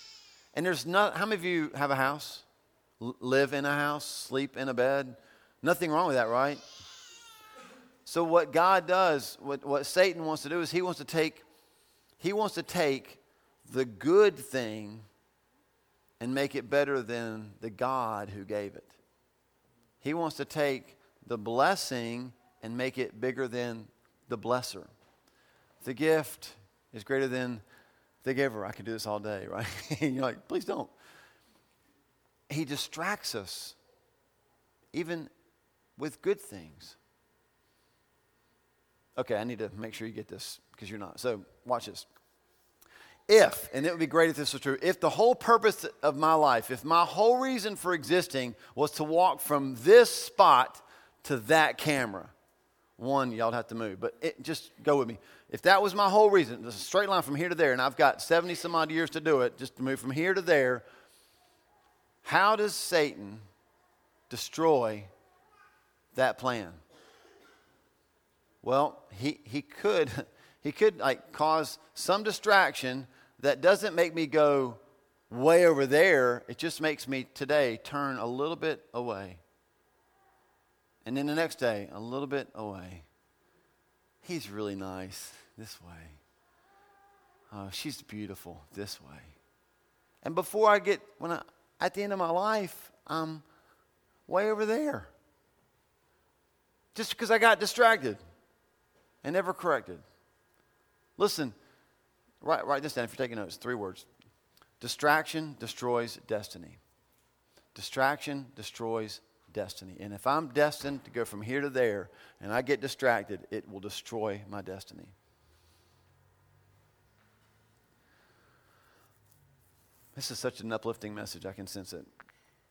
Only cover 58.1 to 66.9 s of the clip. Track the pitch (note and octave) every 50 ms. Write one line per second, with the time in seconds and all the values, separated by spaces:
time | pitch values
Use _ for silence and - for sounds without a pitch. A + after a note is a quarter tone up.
58.1 | - - - - E3 E3+ F3 F3+ E3+ - - E3+ E3+ E3 D#3+ D#3 D#3+ D#3+ E3 C#3+
59.1 | - E3 D3+ D#3+ D#3 C3+ B2 B2 - - B2+ B2+ - - B2+ C3 C3+ - - C3
60.1 | C3 D3 E3 F#3 F#3+ G3 F3+ E3+ E3 D3 C3 B2+ B2+ A#2 - - - - - _
61.1 | _ _ _ _ _ _ _ _ _ _ _ _ _ _ _ _ _ _ _ _
62.1 | _ _ - - C#3+ E3+ F#3+ G#3 A3 G#3 G#3+ G#3 E3+ - - - F3+ E3 D3+ D3
63.1 | - - G#2 G2 G#2 A2 G#2 F#2+ _ _ _ _ _ _ _ _ _ _ _ _
64.1 | _ _ _ - - A#2 - - - - D#3+ E3 D#3 C3 A#2+ A2 G#2+ G#2 G#2 F#2+
65.1 | - _ _ _ _ _ _ _ _ _ - _ _ _ _ _ _ _ _ _
66.1 | - - C3 B2+ - - C3 B2+ B2 A2+ G2 E2+ F2 E2+ - _